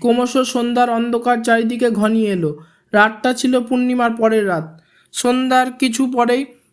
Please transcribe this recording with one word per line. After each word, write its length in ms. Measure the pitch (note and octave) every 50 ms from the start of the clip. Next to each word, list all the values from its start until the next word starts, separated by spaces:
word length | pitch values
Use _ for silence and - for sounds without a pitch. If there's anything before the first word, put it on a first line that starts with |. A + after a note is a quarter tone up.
ক্রমশ 360 | - A#3+ A#3 B3 B3 B3 -
সন্ধ্যার 540 | C4 B3+ B3+ - B3 A#3+ A#3+ A#3+ B3 B3 A#3+
অন্ধকার 460 | A#3 A#3 A#3 A#3+ A#3 A#3 A#3+ B3 B3 A#3 A3+
চারিদিকে 460 | A#3 A3+ A#3 A3+ A3+ B3 A3+ B3 A#3+
ঘনিয়ে 400 | A3 G3+ G#3+ G#3+ A3 A3+ A3 G#3
এলো। 280 | G3 F3+ D#3+ D3+ D3 D3+ - - _ _ _ _ -
রাতটা 400 | G#3 G#3 A3 A3 - - B3+ B3+
ছিল 280 | - - B3+ B3+ B3
পূর্ণিমার 500 | A#3+ A#3 B3+ B3 B3 B3 B3 B3 A#3+ A#3
পরের 380 | A3+ A3+ A3 A3 A3 A3 G#3 F#3+
রাত। 320 | F3 D#3+ D#3+ D#3+ - - _ _ _ _ _ _ -
সন্ধ্যার 600 | - - A#3+ B3 B3+ C4 B3+ B3+ B3+ B3+ B3+ B3
কিছু 380 | - C4+ B3+ A3+ - C4+ B3 C4
পরেই 340 | A#3+ A#3+ A#3+ B3 C4 C#4 - - _ _ _